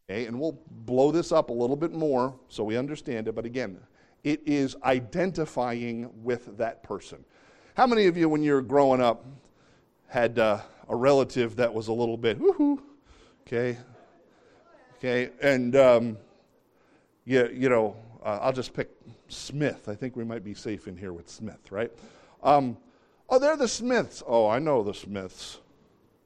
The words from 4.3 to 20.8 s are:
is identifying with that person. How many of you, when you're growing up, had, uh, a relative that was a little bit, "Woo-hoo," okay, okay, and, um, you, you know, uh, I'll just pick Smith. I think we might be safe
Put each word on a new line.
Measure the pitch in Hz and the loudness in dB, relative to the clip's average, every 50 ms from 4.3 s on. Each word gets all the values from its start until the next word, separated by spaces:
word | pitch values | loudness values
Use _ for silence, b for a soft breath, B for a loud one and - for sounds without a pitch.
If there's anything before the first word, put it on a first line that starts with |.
| 156 151 147 | -4 -2 -2
is | 151 147 143 135 131 - - - | -2 0 0 0 -2 -4 -4 0
identifying | 131 131 131 123 104 - 185 180 190 156 165 156 - - 131 123 123 117 120 120 120 117 117 120 120 - 110 113 | 0 0 0 -2 -6 -4 -4 -4 -2 -4 -6 -8 -6 -4 -4 -4 -4 -4 -6 -6 -6 -8 -8 -10 -12 -14 -8 -6
with | 123 123 117 - 113 101 | -4 -4 -4 -6 -10 -8
that | 110 113 117 - - - | -6 -6 -6 -6 -10 -10
person. | - 101 92 - - - 67 - b b b b b b b b b b | -10 -10 -10 -10 -14 -20 -20 -20 b b b b b b b b b b
How | - 254 | 2 2
many | 247 233 220 202 | 4 4 4 4
of | 175 170 | 4 4
you, | 175 165 | 4 2
when | 156 156 151 151 | 2 2 2 2
you're | 147 143 135 | 2 2 2
growing | 127 110 135 143 139 135 131 127 | 0 2 4 4 6 6 4 4
up, | 123 117 113 - 123 131 139 - _ _ _ b b b b b b b b _ _ | 4 2 2 0 -4 -20 -20 -20 _ _ _ b b b b b b b b _ _
had, | - - 123 117 117 117 | -6 -2 0 0 0 2
uh, | 117 110 107 101 - B B B B B - | 2 2 2 2 0 B B B B B -6
a | 113 | -2
relative | 120 127 143 139 135 123 - - 131 117 113 104 | 2 4 4 4 4 4 2 0 -2 -2 -2 0
that | 120 120 117 107 | 0 0 0 -2
was | 113 107 | -4 -4
a | 113 113 | -4 -2
little | 117 120 113 117 | -2 -2 -2 -2
bit, | 117 117 113 101 127 | -2 -2 -2 0 2
"Woo-hoo," | 330 392 359 - 294 285 285 - - - - _ b b b b b b b b b | 2 2 2 2 2 0 -2 -4 -8 -16 -20 _ b b b b b b b b b
okay, | - 123 117 123 123 120 120 - - - - - _ _ _ _ b b b b b b b b _ - - _ _ _ | -6 -4 -2 -2 -2 -4 -8 -12 -20 -20 -20 -20 _ _ _ _ b b b b b b b b _ -20 -20 _ _ _
okay, | _ 139 127 120 123 123 - - - | _ -4 -2 0 -2 -2 -4 -4 0
and, | 147 143 135 127 123 120 127 | 2 2 2 2 2 4 6
um, | 139 131 127 120 117 120 117 107 107 - _ _ _ _ _ _ _ _ _ b b b b b b b b b _ - | 8 8 8 8 6 4 0 -6 -10 -16 _ _ _ _ _ _ _ _ _ b b b b b b b b b _ -4
you, | 120 131 127 120 117 - | 2 2 2 2 2 0
you | 127 131 127 | 0 2 2
know, | 123 113 110 104 104 - - - - - - | 4 2 2 0 -4 -8 -18 -20 -18 -10 -6
uh, | 107 104 101 | -6 -4 -2
I'll | 120 135 127 | -2 -2 -2
just | 127 113 - - | -4 -6 -8 -8
pick | 143 - - _ _ - - - _ _ | -8 -10 -10 _ _ -20 -20 -20 _ _
Smith. | - - - - - 135 147 147 123 - - - | -18 -16 -16 -14 -10 -4 -2 -2 -2 -4 -6 -10
I | 107 104 | -12 -10
think | - 139 123 - | -10 -10 -10 -10
we | 120 113 | -10 -10
might | 113 117 117 92 | -8 -10 -10 -12
be | 104 98 | -12 -14
safe | - - 117 104 90 | -10 -10 -10 -10 -10